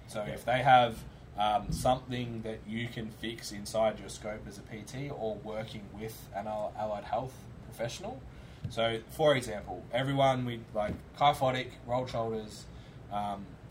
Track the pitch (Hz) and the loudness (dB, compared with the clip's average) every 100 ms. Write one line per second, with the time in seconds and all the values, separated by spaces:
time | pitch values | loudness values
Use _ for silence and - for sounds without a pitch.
0 | - 110 104 - 113 123 123 123 120 113 | -10 -6 -4 -2 2 6 10 10 10 2
1 | - - - 98 104 104 101 - 127 127 | -10 -14 -10 0 4 4 2 2 4 2
2 | - 123 120 113 110 110 104 110 117 123 | 0 -4 -4 -4 -6 -6 -6 -4 -4 -4
3 | 110 - 110 117 - 104 101 110 110 104 | -8 -6 -8 -6 -8 -8 -2 2 4 2
4 | 101 - 107 107 104 101 - 110 104 131 | -6 -8 -6 -8 -8 -12 -10 -10 -8 -8
5 | 143 - 110 101 101 110 113 107 98 101 | -6 -4 -4 -4 -6 -6 -6 -8 -10 -8
6 | 110 - - 98 107 107 107 - 107 101 | -8 -8 -8 -6 -4 -2 -4 -2 -2 -4
7 | - 110 131 - - - - - 117 - | -2 -2 -2 -8 -14 -14 -12 -6 -6 -4
8 | 196 262 - - - - 120 117 113 113 | -8 -8 -12 -16 -16 -10 -4 2 2 2
9 | - - 151 131 113 104 98 90 - - | -4 4 6 6 2 -4 -6 -10 -2 0
10 | 135 139 135 127 123 113 113 110 104 - | 2 6 6 6 0 -4 -4 -2 -2 -2
11 | - - 147 147 131 127 123 - - 123 | -8 4 6 6 4 2 -2 -8 -2 -2
12 | 123 120 113 110 107 - - - - - | 0 0 0 -2 -4 -10 -14 -14 -16 -16
13 | - 104 104 98 95 - - | -6 -2 -2 -4 -8 -14 -6